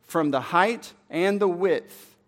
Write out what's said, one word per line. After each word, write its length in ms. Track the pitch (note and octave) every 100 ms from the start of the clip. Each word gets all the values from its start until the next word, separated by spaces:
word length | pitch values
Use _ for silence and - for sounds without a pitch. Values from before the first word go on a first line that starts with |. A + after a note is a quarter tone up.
| _
from 240 | E3+ D3+
the 100 | C3+
height 520 | A#2+ F3 G3+ A#3+ - - _
and 320 | D#3 F#3+ G3+
the 80 | G3+
width 680 | E3+ F#3+ D3 - - - _